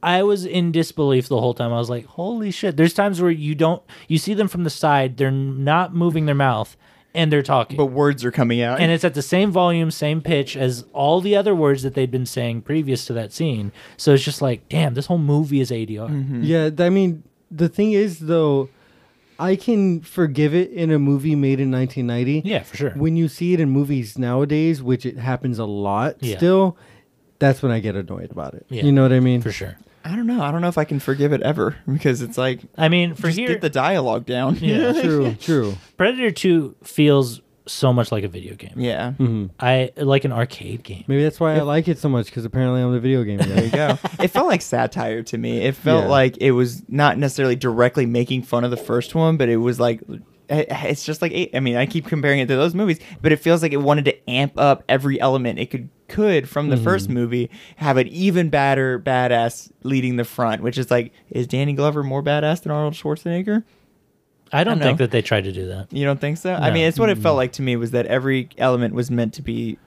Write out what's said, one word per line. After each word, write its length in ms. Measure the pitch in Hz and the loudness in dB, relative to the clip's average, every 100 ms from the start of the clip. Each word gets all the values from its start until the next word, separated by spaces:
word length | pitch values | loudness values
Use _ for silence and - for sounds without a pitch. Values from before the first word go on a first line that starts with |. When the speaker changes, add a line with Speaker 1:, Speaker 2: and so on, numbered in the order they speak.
Speaker 1:
I 220 | 165 180 | 0 2
was 220 | 202 202 180 | 2 0 -2
in 260 | 175 170 | -2 0
disbelief 560 | 165 165 - 143 131 127 | 0 -2 0 2 2 2
the 100 | 131 | 0
whole 140 | 120 | 0
time. 180 | 120 120 | -2 -2
I 60 | 117 | -2
was 120 | 117 | -2
like, 160 | 120 113 | -6 -10
"Holy 440 | - 180 233 208 | -10 -6 -4 -6
shit." 240 | 185 208 147 | -4 -4 2
There's 180 | 165 | 2
times 280 | - 202 185 | 4 0 2
where 80 | 180 | 0
you 220 | 165 147 151 | 0 -2 0
don't, 280 | 160 180 _ - - | 2 0 _ -20 0
you 100 | 156 | 0
see 160 | - | 0
them 140 | 208 202 | 0 0
from 160 | 175 | 0
the 60 | 170 | -4
side, 480 | - 156 143 131 117 | 0 2 2 2 0
they're 100 | 135 | 0
n-, 360 | 135 135 135 | 0 -2 -2
not 300 | 139 160 175 | 0 2 0
moving 320 | 170 170 160 151 | 0 0 0 0
their 100 | 139 | 2
mouth, 400 | 135 113 - - _ _ _ | 2 0 -4 -10 _ _ _
and 180 | - 160 | -2 2
they're 120 | 151 | 2
talking. 340 | 139 139 113 139 | 2 0 0 0
Speaker 2:
But 80 | 139 | -2
words 380 | 127 143 139 120 | 2 0 2 -2
are 60 | |
coming 300 | 117 120 117 | 0 2 2
out. 180 | 120 131 | 0 0
Speaker 1:
And 120 | 165 | 2
it's 120 | 165 180 | 2 0
at 80 | |
the 80 | 143 | -2
same 300 | 135 180 208 | -2 0 2
volume, 400 | 180 180 170 165 | 2 2 2 0
same 300 | 160 151 160 | -2 -2 -2
pitch 360 | 156 151 135 - | 0 -2 -2 -2
as 280 | 131 123 - | -2 -2 -8
all 300 | - 143 175 | -2 2 2
the 140 | 185 202 | 2 2
other 180 | 202 185 | 2 2
words 280 | 151 139 | 2 2
that 100 | 131 | -2
they'd 180 | - 127 | -2 -2
been 140 | 127 123 | -2 -4
saying 380 | - 120 117 | -4 -4 -4
previous 420 | - 151 143 123 - | -4 -2 0 -4 -4
to 80 | |
that 180 | 117 107 | -6 -6
scene. 400 | - 165 117 104 - - - | -4 -4 -2 -6 -10 -20 -4
So 180 | - | 4
it's 100 | 139 | 4
just 180 | 135 143 | 4 -2
like, 260 | 135 120 _ | -2 -2 _
"Damn, 260 | 156 156 127 | 0 0 -2
this 100 | 139 | -2
whole 140 | 175 | 0
movie 400 | 147 143 151 139 | 2 2 2 0
is 100 | 127 | 0
A 140 | 120 110 | -4 -6
D 120 | 107 | -8
R." 100 | 113 | -6
Speaker 2:
Mm-hmm. 340 | 147 135 131 | -4 -4 -4
Speaker 3:
Yeah, 260 | 151 165 156 | 0 2 0
th-, 120 | 151 | 2
I 80 | 175 | 2
mean, 340 | 190 190 160 - _ _ | 4 2 -2 -10 _ _
the 180 | 160 170 | -2 -2
thing 240 | - 214 | 2 2
is, 260 | 208 208 160 | 2 0 -2
though, 500 | 156 165 156 139 135 _ _ _ _ _ _ _ | -2 2 4 2 0 _ _ _ _ _ _ _
I 160 | 175 190 | 0 0
can 460 | - 226 196 170 | 2 2 2 0
forgive 520 | 160 - 165 135 151 | -4 -2 0 2 2
it 160 | 160 180 | 2 0
in 200 | - 165 | -2 0
a 80 | 156 | 2
movie 360 | 139 143 147 147 | 2 2 2 2
made 240 | 139 135 | 2 2
in 100 | 135 | 0
nineteen 340 | 127 127 127 120 | 0 -2 -2 -4
ninety. 340 | 120 123 151 185 | -2 0 -2 -2
Speaker 1:
Yeah, 180 | 208 | -4
for 120 | - - | -6 -6
sure. 140 | 139 | -6
Speaker 3:
When 240 | 127 156 165 | -2 0 2
you 120 | 165 | 0
see 240 | - 175 | -2 0
it 60 | 180 | 2
in 80 | 151 | 2
movies 480 | 135 143 139 110 107 | 2 0 -2 -4 -6
nowadays, 680 | 123 127 143 151 160 156 | -2 0 0 0 0 0
which 220 | 127 127 127 | -2 -2 -2
it 120 | 123 | -6
happens 420 | 120 123 135 113 | -4 -4 -4 -4
a 60 | 110 | -4
lot 520 | 101 101 101 135 - | -4 -2 0 -2 -4
Speaker 1:
Yeah. 180 | 127 95 | -8 0
Speaker 3:
still, 400 | 170 190 190 170 - - _ _ _ _ | 2 4 2 0 -16 -20 _ _ _ _
that's 240 | 143 131 | 0 2
when 80 | 135 | 0
I 80 | 113 | -2
get 160 | 107 98 | -2 -6
annoyed 360 | 87 92 87 | -8 -10 -12
about 220 | - 69 | -12 -12
it. 120 | - - | -12 -12
Speaker 1:
Yeah, 140 | 123 | -2
Speaker 3:
You 80 | 143 | 4
know 100 | 139 | 6
what 100 | 131 | 6
I 60 | 127 | 6
mean? 200 | 127 123 | 4 2
Speaker 1:
for 100 | 117 | -2
sure. 260 | 98 95 90 - _ 160 | -6 -10 -14 -20 _ -8
Speaker 2:
I 100 | 196 | -4
don't 100 | 233 | -2
know. 140 | 247 | 0
I 80 | 143 | -2
don't 80 | 160 | 0
know 60 | 175 | 0
if 100 | 170 | 0
I 60 | |
can 160 | 151 143 | -2 -2
forgive 320 | - 135 143 | -2 0 2
it 100 | 143 | 2
ever 340 | - 151 92 - - | 0 0 -2 -4 -4
because 300 | 143 147 123 | -2 0 -2
it's 160 | 123 117 | -4 -4
like, 220 | 127 123 - - | -4 -4 -10 -4
Speaker 1:
I 120 | 160 | 0
mean, 260 | 175 175 156 | 2 0 -2
for 120 | 190 | -4
Speaker 2:
just 120 | 165 | -2
Speaker 1:
here 80 | 247 | -2
Speaker 2:
get 140 | 220 | -2
the 80 | 165 | -2
dialogue 560 | 139 139 185 127 110 117 | 0 0 0 0 -2 -4
down. 320 | 123 135 - | -2 -2 0
Speaker 1:
Yeah. 320 | 170 214 330 | 0 0 0
Speaker 2:
<laughs> 100 | 320 | 0
Speaker 3:
True, 320 | 214 151 131 107 | 0 2 0 -2
true. 420 | - 156 110 95 - _ | -2 0 0 -6 -14 _
Speaker 1:
Predator 340 | 190 254 240 | -2 0 -2
two 460 | 170 190 170 143 - | 0 2 2 2 -10
feels 560 | - - 147 139 127 117 _ _ - | -12 2 4 4 2 -4 _ _ -16
so 280 | - 139 | -2 2
much 180 | 123 113 | 2 0
like 140 | 113 101 | -2 -6
a 20 | |
video 260 | 90 92 - | -10 -14 -16
game. 180 | 101 - | -16 -6
Speaker 2:
Yeah. 380 | 123 110 120 139 | -4 -4 -6 -2
Speaker 3:
Mm-hmm. 280 | 127 113 98 - | -2 0 -6 -4
Speaker 1:
I, 300 | 123 131 131 - | 0 0 0 -4
like 300 | 143 139 135 | 0 0 0
an 80 | |
arcade 500 | 117 120 - - 117 | -2 -4 -6 -12 -14
game. 220 | - 92 - | -12 -14 -4
Speaker 3:
Maybe 160 | 139 | 0
that's 160 | 151 - | 0 0
why 140 | 165 | 0
I 60 | 156 | 0
Speaker 2:
If 40 | |
Speaker 3:
like 240 | 147 151 165 | 2 0 0
it 120 | 151 | -2
so 100 | 151 | 0
much, 200 | 127 113 | 0 -2
'cause 100 | - | -6
apparently 380 | 113 131 127 127 | -6 -2 0 0
I'm 100 | 123 | 0
the 80 | 123 | 0
video 240 | 123 131 | 0 0
game 140 | 110 101 | 0 -2
guy. 60 | 95 | 0
Speaker 2:
There 180 | 95 | 0
you 80 | 113 | 0
go. 260 | 143 147 135 - | 0 0 -2 -4
Speaker 3:
<laughs> 100 | 160 | -2
Speaker 2:
It 60 | 180 | -2
felt 200 | - 339 | 0 0
like 140 | 190 | 0
satire 640 | - 123 120 - 113 113 | -2 -2 -2 -4 -6 -6
to 140 | 113 117 | -6 -6
me. 220 | 117 117 | -4 -2
It 140 | 117 135 | -2 -2
felt 280 | 151 160 | 2 2
Speaker 3:
Yeah. 60 | - | 4
Speaker 2:
like 280 | 139 131 - | 4 4 2
it 120 | 135 | 2
was 320 | 123 123 120 - | 4 2 -2 -6
not 280 | 139 147 113 | 2 2 4
necessarily 380 | 143 - 135 123 | -2 0 0 0
directly 500 | 127 117 123 - 123 | 0 4 4 4 0
making 360 | 120 120 131 | 0 0 -2
fun 240 | 123 120 123 | -2 -2 0
of 60 | |
the 40 | 120 | -4
first 380 | - 120 120 160 | -2 -2 -2 0
one, 220 | 160 160 | 2 4
but 100 | 127 | 2
it 80 | 117 | 2
was 240 | 120 110 | 2 2
like, 220 | 120 113 - - - _ _ | 0 0 -6 -16 -16 _ _
it, 180 | 147 151 | -2 -2
it's 360 | 135 147 147 - | -4 -4 -4 -4
just 160 | 151 | -4
like, 300 | 170 147 180 | -2 -2 -2
I 80 | 127 | -2
mean, 160 | 131 120 | 0 0
I 80 | 135 | 0
keep 220 | 170 143 | -2 -4
comparing 320 | 156 143 139 | -2 0 0
it 100 | 127 | 2
to 80 | 131 | 2
those 180 | 160 170 | 2 0
movies, 240 | 208 160 - 170 | 0 -2 -4 -4
but 100 | 156 | 2
it 60 | 151 | 2
feels 240 | - 165 | 4 2
like 80 | 165 | 2
it 60 | 143 | 0
wanted 220 | 143 147 143 | 2 2 2
to 240 | - - | -2 -2
amp 280 | 127 139 - | 0 0 2
up 260 | 143 135 - | 4 4 2
every 280 | 131 139 135 | 0 2 2
element 360 | 135 131 123 104 | 2 2 0 -4
it 80 | 107 | -6
could, 160 | 135 120 _ _ | -8 -10 _ _
could 400 | - 214 170 135 | -2 2 2 0
from 180 | - 147 | -4 0
the 60 | 131 | 0
first 280 | 113 190 98 | 2 0 0
Speaker 3:
Mm-hmm. 80 | |
Speaker 2:
movie, 360 | 123 120 123 117 214 - - | -2 -2 -2 -4 -8 -20 -6
have 180 | 156 127 | 0 2
an 120 | 127 | 2
even 400 | 165 190 180 165 | 0 2 2 2
badder 500 | 147 139 135 131 127 | 2 2 2 0 -2
badass 720 | 120 127 123 120 117 - - _ | 0 0 2 2 2 -4 -18 _
leading 340 | 123 135 127 123 | -2 -2 0 -2
the 80 | 117 | -4
front, 360 | - 120 110 | -2 -2 -2
which 160 | 110 123 | -4 -4
is 140 | 127 | 0
like, 220 | 123 117 _ _ | 0 0 _ _
is 160 | - 123 | -6 -4
Danny 240 | - 143 | -2 -2
Glover 320 | 139 147 147 | 0 0 0
more 180 | 139 135 | -2 -2
badass 400 | 143 147 151 170 | 0 0 0 -2
than 100 | - | -2
Arnold 200 | 151 151 | -4 -4
Schwarzenegger? 720 | 160 156 151 - 170 190 214 220 _ _ _ _ _ _ _ _ | -4 -6 -4 -4 -4 0 -2 -2 _ _ _ _ _ _ _ _
Speaker 1:
I 120 | 139 | 0
don't 100 | 185 | 0
Speaker 2:
I 20 | 220 | 2
don't 80 | |
Speaker 1:
think 160 | 139 135 | 2 2
Speaker 2:
know. 60 | 127 | 0
Speaker 1:
that 60 | |
they 120 | 120 | 0
tried 220 | 107 110 98 | 0 0 0
to 60 | |
do 160 | 92 92 | -6 -8
that. 220 | 92 98 | -10 -8
Speaker 2:
You 140 | 127 143 | -4 -2
don't 160 | 139 | -2
think 160 | 143 156 | -2 -4
so? 160 | 185 | -4
I 140 | 185 147 | 0 0
Speaker 1:
No. 60 | 165 | 2
Speaker 2:
mean, 80 | 160 | 2
it's 140 | 156 | 2
what 100 | 226 | 2
it 80 | 185 | 2
felt 160 | 110 | 2
Speaker 3:
Mm. 40 | 143 | 2
Speaker 2:
like 140 | 127 | 0
to 100 | - | -2
me, 120 | 131 120 | -2 -2
was 140 | 117 | 0
that 140 | 120 117 | -2 0
every 440 | 123 131 131 123 - | 0 0 -2 -2 -2
element 340 | 131 127 120 | 0 2 0
was 160 | - 123 | -2 -2
meant 240 | 120 117 - | 0 -2 -4
to 60 | |
be 380 | 131 117 117 - | -8 -6 -6 -10